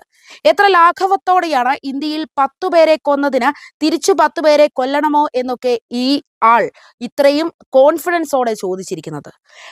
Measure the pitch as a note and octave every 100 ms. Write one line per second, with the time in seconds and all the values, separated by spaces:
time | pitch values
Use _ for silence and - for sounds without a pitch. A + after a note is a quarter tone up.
0 | - _ - - D4+ E4+ G4+ F4+ E4+ E4+
1 | F#4 F#4+ - F#4 E4+ C#4 B3 C#4+ C#4 C4+
2 | D4+ D4+ D#4 - C4+ - F#4 E4+ D#4+ D#4
3 | D4 C#4+ C#4+ B3+ B3+ D4 - - D#4 D#4
4 | - - D4+ - D4+ D4 D4 - B3+ C#4+
5 | D4+ D4 D4 B3+ B3+ B3 B3 A#3 - A#3+
6 | B3+ C#4+ - - A3+ A#3 E3+ - _ -
7 | A#3+ - C#4+ C#4+ E4 - _ C4 C#4+ E4
8 | F4 F4 E4 A#3+ A#3+ G#3+ F#3+ F#3 F3+ E3
9 | D#3 D3 - - _ - -